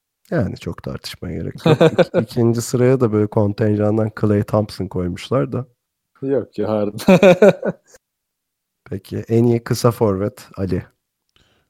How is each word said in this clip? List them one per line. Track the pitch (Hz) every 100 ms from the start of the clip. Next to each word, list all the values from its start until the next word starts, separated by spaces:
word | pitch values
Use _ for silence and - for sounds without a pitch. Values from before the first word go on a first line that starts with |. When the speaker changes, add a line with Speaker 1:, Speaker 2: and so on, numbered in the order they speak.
| _ _ -
Speaker 1:
Yani | 170 95 -
çok | - -
tartışmaya | - 127 - - 87 85
gerek | 95 - 165
yok. | 156
İk-, | 160 - 170 185
Speaker 2:
<laughs> |
Speaker 1:
ikinci | 113 - 117 117
sıraya | - 123 123 131
da | 117
böyle | 107 104
kontenjandan | 110 101 101 107 104 104 110 107
Klay | - 107 104
Thompson | 110 107 104 - 90
koymuşlar | 92 90 90 - 127 135
da. | 117 139 _ _ _ _ _
Speaker 2:
Yok | 135 131 - -
ya, | 104
Harden. | 107 104 120 - 180 190
<laughs> | 180 202 - 202 - _ - _ _ _ _ _ _ _ _ -
Speaker 1:
Peki | 98 - 104
en | - 113
iyi | 120 117
kısa | - 120 120
forvet | 110 110 95 104 - - -
Ali? | 95 90 - _ _ _ _ _ _ _